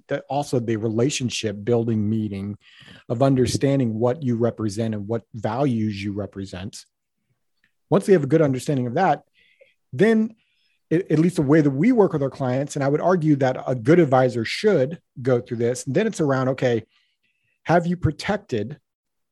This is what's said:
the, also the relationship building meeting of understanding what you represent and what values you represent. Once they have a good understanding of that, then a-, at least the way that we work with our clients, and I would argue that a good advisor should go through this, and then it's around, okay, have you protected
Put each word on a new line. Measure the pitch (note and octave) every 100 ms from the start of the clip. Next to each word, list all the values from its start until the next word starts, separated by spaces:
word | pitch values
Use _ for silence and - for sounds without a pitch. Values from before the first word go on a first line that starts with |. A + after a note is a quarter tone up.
| -
the, | C#3+ -
also | C#3 D3 B2+
the | A2+ A2
relationship | A2+ G#2+ C3+ - A#2+ - G#2+ G2+
building | G#2 A#2 A#2 A2 G#2
meeting | A2 G#2+ G2 G2+ G#2 _ - - - -
of | A#2
understanding | C#3 C3 A2 G#2+ C#3 C#3 A#2+
what | G#2+ A#2+ D#3+
you | C3 A2+
represent | A#2 - G#2+ G2 A2+
and | G#2+ G2+
what | A#2 -
values | A2+ G#2+ A#2+ D3 A2+ G#2+ G2
you | G2+
represent. | G2+ F#2+ G2 G2 F2+ F2+ - - _ _ _ _ _ _ _ _ _ _
Once | F3+
they | G#3
have | F#3
a | C3+
good | D#3+
understanding | D3 B2+ - C3+ B2
of |
that, | C#3 F#3 C#3+ - _ _ _ _ _ _
then | B2+ G#3+ A3 A3 - _ _ _ _ _
a-, | E3 -
at | D#3
least | F3 -
the |
way | C3+ E3
that | C#3+
we | C3+ A3
work | A#3+ F#3
with | D3+
our | C3+
clients, | - B2+ C3 D3 D3+
and |
I | C3+
would | D3
argue | E3+ F#3 D3+ C#3
that | C3 C3 D3+
a |
good | B2+ A#2 E3+
advisor | D3+ C3 C3 A#2
should | A2 - G#3+ E3+ C3 E3+ _ -
go | B2+ A#2+
through | B2 A#2
this, | A#2 B2 -
and |
then | C#3 A3
it's | A3
around, | D3 C3 B2+
okay, | C3 B2+ A#2 - _ _ _ _ _ _ _
have | - F3 E3+
you | F3+
protected | D#3+ D3+ - F#3+ - - A#2 D3+ _ _ _ _ _